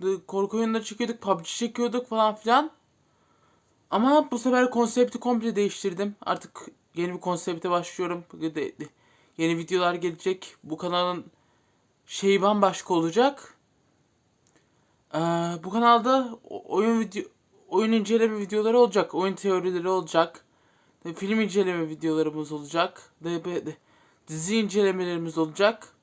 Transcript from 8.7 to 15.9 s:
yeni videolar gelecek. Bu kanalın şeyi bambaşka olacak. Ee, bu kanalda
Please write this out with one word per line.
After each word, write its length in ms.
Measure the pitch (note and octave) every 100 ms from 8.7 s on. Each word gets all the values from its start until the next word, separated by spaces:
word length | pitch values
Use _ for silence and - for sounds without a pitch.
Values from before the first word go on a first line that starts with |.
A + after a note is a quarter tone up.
| - D3 _ _ _ _ -
yeni 200 | E3 E3
videolar 360 | E3 F3+ F3
gelecek. 600 | F3 F3 D#3+ F#3+ F#3 - -
Bu 120 | - D#3
kanalın 480 | F3 F3 F3+ F3 - _ _ _ _ _ _ _ -
şeyi 360 | - G3 G3
bambaşka 520 | G3 G#3 G3 F3 -
olacak. 600 | F3 E3 F3 C4+ C#4+ - - _ _ _ _ _ _ _ _ _ _ _ _ _ _ _
Ee, 40 | D3+ E3+ E3+ E3+ E3+
bu 60 | F3
kanalda 680 | G#3+ A#3